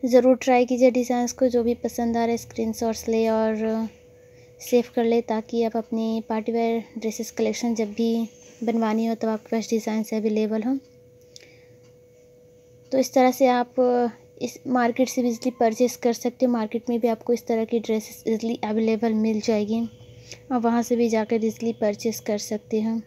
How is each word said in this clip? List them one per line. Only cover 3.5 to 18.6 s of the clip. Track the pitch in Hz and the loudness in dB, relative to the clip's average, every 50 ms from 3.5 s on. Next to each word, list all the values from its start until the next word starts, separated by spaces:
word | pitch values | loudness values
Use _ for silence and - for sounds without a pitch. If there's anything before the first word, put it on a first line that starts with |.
| 220 214 220 220 220 220 226 220 - - - - - - - - - - - - - - | 0 -2 -2 -2 -2 -2 -4 -6 -10 -16 -20 -20 -20 -20 -20 -20 -20 -20 -20 -20 -20 -20
सेव | - - - 240 233 - - | -6 2 2 2 2 2 -2
कर | - 233 | -2 0
ले, | 226 233 233 233 | 2 2 0 0
ताकि | - 226 214 220 - - 233 233 | 0 -4 -4 -4 -4 -2 -2 -2
आप | 226 220 | 0 -2
अपनी | 233 220 - - 220 220 226 226 226 226 - | -4 -6 -4 -4 -4 -2 -2 -4 -4 -4 -4
पार्टी | 220 220 220 240 226 | -6 -4 -4 -2 -2
वेयर | 233 233 226 226 226 226 - - 226 | 0 0 0 -2 -2 -4 -8 -12 -8
ड्रेसेस | 214 226 214 - 226 - | -6 -6 -6 -6 -10 -12
कलेक्शन | - - 226 220 214 - - 240 233 | -4 -2 -2 -2 -2 -2 -2 -2 -2
जब | 214 226 208 208 | -2 -2 -4 -2
भी | 214 233 226 226 233 226 226 - - - - - - 240 | -2 0 0 0 0 -2 -4 -8 -18 -20 -20 -20 -8 -4
बनवानी | 220 220 226 226 220 214 220 226 | -2 0 0 0 0 0 0 0
हो | 226 226 | -2 -2
तो | 220 - 220 | -2 -2 -2
आपके | 220 214 - - - | -2 -4 -6 -4 -4
पास | 226 214 - | -4 -2 -2
डिज़ाइंस | 233 226 214 - 214 220 220 - - | -2 -2 -2 -2 -4 -4 -4 -4 -4
अवेलेबल | 220 208 220 214 214 214 214 220 220 208 | -2 -2 0 0 0 0 0 -2 -2 -2
हों। | 247 269 269 - - - - - - - - - - - - - - - - - - - - - - - - - - _ - - - - - - - _ - _ - - - - - - | -2 -4 -4 -6 -12 -20 -20 -20 -20 -20 -20 -20 -20 -20 -20 -20 -20 -20 -20 -20 -20 -20 -20 -20 -20 -20 -20 -20 -20 _ -20 -20 -20 -20 -20 -20 -20 _ -20 _ -20 -20 -20 -12 -2 0
तो | 269 | 0
इस | 262 - - | 0 2 4
तरह | 277 254 254 | 4 4 4
से | 247 - 269 254 | 4 4 4 4
आप | 247 247 240 247 - - 254 247 247 247 240 240 214 - - - - - - | 4 2 0 -2 0 2 2 2 4 2 2 0 -2 -8 -20 -20 -14 -8 -8
इस | 240 - - - - | -8 -8 -10 -6 -2
मार्केट | 247 254 240 233 233 - 262 233 | 0 2 2 2 2 2 0 0
से | - - 240 | 0 0 0
भी | 247 | 0
ईजीली | 233 226 - 254 247 - | -2 -2 -4 -6 0 2
परचेज़ | 247 226 220 220 247 240 247 - | 2 2 2 2 0 0 0 0
कर | - 247 233 | -2 -2 -2
सकते | 226 - 247 240 _ 262 | 0 -4 -6 -2 _ 0
हो, | 254 240 | 2 2
मार्केट | 240 214 214 - 233 226 - | 0 -2 -4 -6 -6 -4 -2
में | 240 233 | -4 0
भी | 220 233 | 0 0
आपको | 226 220 - - 240 | 0 0 0 -2 -2
इस | 226 - | -2 0
तरह | - 233 226 226 | -2 -2 -2 0
की | 220 - 233 | 0 -2 -4
ड्रेसेस | 214 - 220 220 214 - - - - - | -2 0 -2 -2 -2 -6 -18 -10 -4 -4
ईजीली | 226 214 220 226 233 - | -4 -2 -2 -4 -4 -4